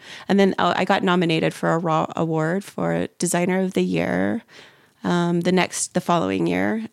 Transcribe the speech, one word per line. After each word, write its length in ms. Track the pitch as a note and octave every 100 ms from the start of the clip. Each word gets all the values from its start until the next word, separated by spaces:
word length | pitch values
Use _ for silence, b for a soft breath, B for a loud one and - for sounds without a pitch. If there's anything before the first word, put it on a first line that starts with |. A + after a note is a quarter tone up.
| B B B
And 100 | G3
then, 160 | G3 -
oh, 140 | F3 -
I 80 |
got 180 | F#3+ G3
nominated 520 | F#3 F3+ E3+ D#3+ D#3+
for 180 | - E3+
a 60 | E3
Raw 280 | E3+ D#3 -
Award 480 | - E3 D#3+ D#3 G3
for 460 | - - E3+ E3+ - -
Designer 400 | F3 F3 F3+ F#3
of 120 | F#3+
the 100 | F#3+
Year, 600 | F3+ E3+ F3+ F3+ G3 A3+ - B B B B B
um, 380 | F#3 F3 E3+ F3
the 100 | F3
next, 420 | F3+ - - -
the 60 | F3+
following 460 | - E3+ F#3 - E3+
year. 400 | F3+ G3+ A3 A3